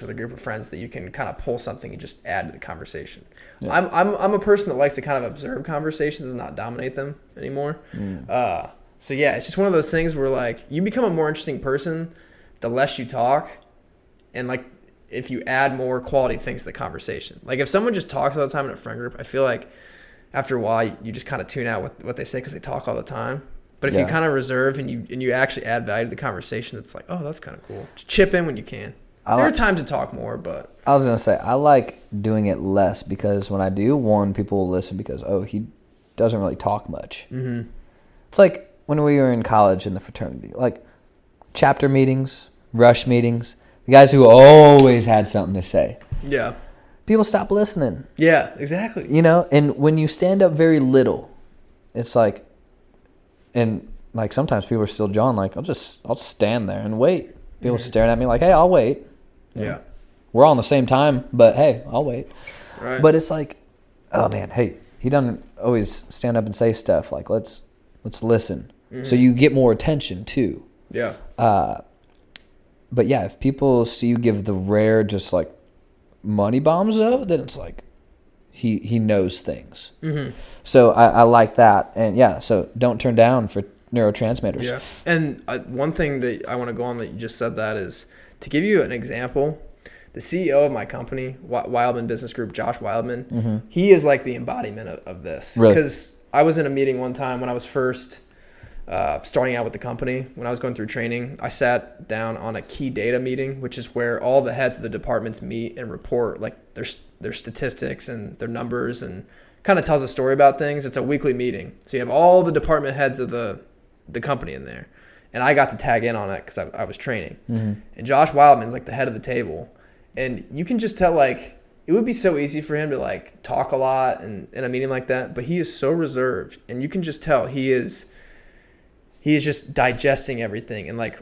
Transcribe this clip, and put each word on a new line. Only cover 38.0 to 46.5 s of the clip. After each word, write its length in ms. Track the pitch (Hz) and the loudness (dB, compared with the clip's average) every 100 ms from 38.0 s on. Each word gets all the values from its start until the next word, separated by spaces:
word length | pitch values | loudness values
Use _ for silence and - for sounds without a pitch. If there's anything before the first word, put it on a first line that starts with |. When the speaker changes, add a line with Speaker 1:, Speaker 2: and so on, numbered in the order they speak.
| _ _ _ | _ _ _
Speaker 2:
It's 100 | - | 4
like 340 | 196 - - _ - | 4 4 -14 _ -4
when 160 | 147 | 0
we 140 | 147 143 | 2 4
were 140 | 131 | 4
in 120 | 120 | 0
college 420 | 113 110 101 95 104 | 2 4 4 4 -4
in 60 | |
the 60 | 95 | -8
fraternity, 520 | - - 76 64 - - | -10 -12 -10 -10 -14 -4
like, 280 | 127 - - _ _ _ _ _ _ | -4 -4 -16 _ _ _ _ _ _
chapter 340 | - 139 139 139 | 0 0 2 2
meetings, 600 | 135 131 131 135 - - _ _ | 2 2 0 -4 -10 -20 _ _
rush 340 | 113 120 117 127 | 6 6 6 2
meetings, 480 | 120 117 117 117 - _ _ - | 2 2 -2 -6 -16 _ _ 8
the 60 | |
guys 200 | 135 139 | 10 12
who 140 | 139 120 | 10 12
always 800 | 123 139 151 147 143 131 120 110 | 12 12 12 12 12 10 6 4
had 220 | 107 104 | 4 4
something 260 | 104 90 | -2 -2
to 80 | 95 | -4
say. 360 | - 87 - - - - | 0 0 0 -4 -10 -10
Speaker 1:
Yeah. 300 | 139 135 - | -4 -4 -4